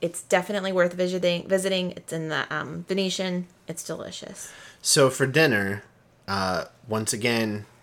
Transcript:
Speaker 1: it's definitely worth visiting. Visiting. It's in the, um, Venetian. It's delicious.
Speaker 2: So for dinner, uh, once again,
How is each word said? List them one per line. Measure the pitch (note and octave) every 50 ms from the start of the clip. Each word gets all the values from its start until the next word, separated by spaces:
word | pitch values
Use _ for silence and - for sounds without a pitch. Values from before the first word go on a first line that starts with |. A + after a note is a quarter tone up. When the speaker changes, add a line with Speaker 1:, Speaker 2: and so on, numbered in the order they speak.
Speaker 1:
it's | - E3+ E3+ - -
definitely | - G#3 F#3 F#3 - G#3+ G3+ F#3 G3
worth | F#3+ F#3 F3 F3+ F3+
visiting. | F3+ F#3 F3+ F#3 F3+ F3+ F3 F3 F3 - -
Visiting. | F#3+ F#3+ F#3 G3 F#3+ F#3 F3+ F3+ -
It's | - - - E3
in | D#3+ D#3+ D#3
the, | D3+ C#3 C3 - -
um, | D3+ C#3+ B2+ D#3 E3+ F3
Venetian. | - F#3+ F#3+ F#3+ F#3 F#3 - F#3+ F#3 F3+ F3+ F3+ F3 _ _ _
It's | - E3 - -
delicious. | - E3 - - - - - - - - - - - - - - - - -
Speaker 2:
So | - - - D#3 C#3 C3
for | C3 - C#3
dinner, | C3+ B2+ D3+ D#3+ D3 A#2+ G#2 G2 G2 G2+ G2+ - - _ _ _ _ _ _ _ -
uh, | G2 G2 F#2+ F#2+ F#2 E2+ - - - _ -
once | A2 G#2+ A2 A2 A2 -
again, | A2 G#2+ A#2+ A#2 A2+ A2+ G#2+ G#2+ G#2 G#2+ - - _